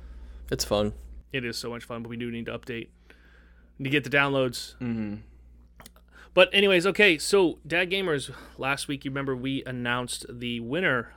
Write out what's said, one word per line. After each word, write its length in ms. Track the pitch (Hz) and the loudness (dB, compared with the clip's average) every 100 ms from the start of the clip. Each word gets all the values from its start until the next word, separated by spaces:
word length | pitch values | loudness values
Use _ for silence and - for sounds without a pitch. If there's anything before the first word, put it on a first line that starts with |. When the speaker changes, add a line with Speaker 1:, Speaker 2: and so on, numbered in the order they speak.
| - - - - - | -16 -16 -16 -16 -6
Speaker 1:
It's 140 | 131 | -4
fun. 280 | - 104 104 - - - - | 0 2 2 -2 -12 -18 -8
Speaker 2:
It 120 | 135 | -6
is 120 | 120 117 | -4 -6
so 100 | 120 | -8
much 140 | 117 | -10
fun, 180 | - 117 | -10 -10
but 60 | 117 | -8
we 60 | 117 | -8
do 140 | 120 | -6
need 160 | 117 117 | -6 -8
to 100 | 117 | -8
update. 300 | - 117 - _ - - _ - - - - - | -8 -10 -10 _ -20 -20 _ -20 -20 -20 -20 -8
Need 60 | |
to 60 | 135 | 0
get 140 | 147 | 0
the 60 | 127 | 2
downloads. 640 | 143 143 139 131 120 - - | 2 4 4 2 -2 -10 -8
Speaker 3:
Mm-hmm. 380 | 123 113 104 104 - - - - - - - - _ - - | -4 -4 -4 -8 -14 -20 -20 -20 -20 -20 -20 -20 _ -20 0
Speaker 2:
But 160 | 175 185 | 6 6
anyways, 340 | 202 202 180 190 | 6 6 6 4
okay, 320 | 185 208 156 | 6 6 6
so 400 | - 202 175 - 147 | 4 4 4 0 -2
Dad 240 | 165 185 | -2 0
Gamers, 420 | 196 185 143 127 - - - | -2 0 -2 -4 -12 -16 -6
last 300 | 131 139 - | -2 -2 -4
week, 180 | 139 | -6
you 60 | 139 | -4
remember 240 | 135 139 | -4 -2
we 300 | 127 131 135 | -2 -2 -4
announced 600 | - 127 120 123 123 - - | -4 -4 -2 -2 -2 -8 -10
the 320 | 120 120 120 | -8 -6 -6
winner 520 | 117 156 185 127 117 | -4 0 2 0 -2